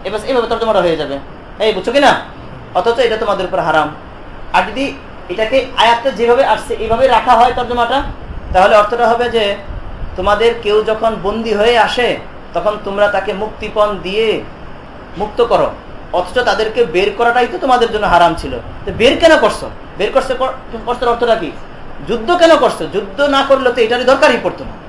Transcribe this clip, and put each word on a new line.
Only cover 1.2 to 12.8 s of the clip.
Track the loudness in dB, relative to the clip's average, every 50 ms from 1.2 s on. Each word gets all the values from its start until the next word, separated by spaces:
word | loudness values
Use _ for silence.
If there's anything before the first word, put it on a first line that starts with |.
| -8 -12 -16 -18 -18 -18 -6 -2
এই | 0 0 0
বুঝছো | 0 -2 0
কিনা? | 2 4 4 4 2 2 -4 -12 -16 -16 -16 -16 -16 -16 -16 -4 -4
অথচ | 0 0 0 2 2
এটা | 2 2 2 0
তোমাদের | -2 -2 -2 -2 -2
উপর | -2 -2 -2
হারাম। | 0 2 2 2 0 0 -4 -12 -16 -18 -18 -16 -16 -16 -14 -14 -6 0 0
আর | 0 0 0
যদি | -2 -4 -4 -4 -6 -10 -14 -16 -16 -16 -10 -10
এটাকে | -2 -2 -2 2 2 0 0 0 0 2
আয়াতটা | 4 4 4 4 2 -2
যেভাবে | 0 0 2 4 4 4 4
আসছে | 2 2 0 0 -6 -6
এইভাবে | -4 -2 -2 2 4 4 4
রাখা | 4 4 4 4
হয় | 6 6 6 4 4
তর্জমাটা, | 0 -4 -2 0 -2 0 0 0 -2 -2 -4 -8 -10 -12 -12 -12 -12 -8 0 4
তাহলে | 4 6 8 8
অর্থটা | 6 6 4 2 2 2 2
হবে | 2 2 0 0
যে | 0 0 0 0 -2 -4 -8 -10 -10 -10 -10 -10 -10 -8 -8 -8 -6
তোমাদের | -2 0 0 2 4 4 2 2 0 -2
কেউ | 2 2 2 2
যখন | 2 -2 0 0 0 -2 0 -4
বন্দী | -4 -2 -2 -2 -2 0
হয়ে | 2 2 4 4 4
আসে | 2 2 2 0 0 0 -2 -4 -6 -14 -16 -16 -16 -6 -6
তখন | -2 -2 -2 -2 -2